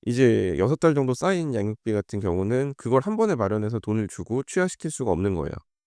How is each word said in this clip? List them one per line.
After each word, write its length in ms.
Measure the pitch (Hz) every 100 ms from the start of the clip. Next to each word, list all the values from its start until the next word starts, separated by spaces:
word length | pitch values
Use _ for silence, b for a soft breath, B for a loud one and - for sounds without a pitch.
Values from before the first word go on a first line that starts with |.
| -
이제 500 | 120 131 107 95 80
여섯 220 | 98 156
달 140 | 170
정도 200 | 143 131
쌓인 400 | 123 180 190 160
양육비 380 | 120 104 107 -
같은 280 | 107 98 104
경우는 540 | 98 87 98 127 139 135
그걸 260 | - 127
한 140 | 127 214
번에 200 | 220 151
마련해서 420 | 101 107 107 113
돈을 280 | - 107 104
주고 340 | - 87 120
취하시킬 460 | 139 - 185 - 165
수가 220 | - 120
없는 220 | 85 98 90
거예요. 180 | 73 - - _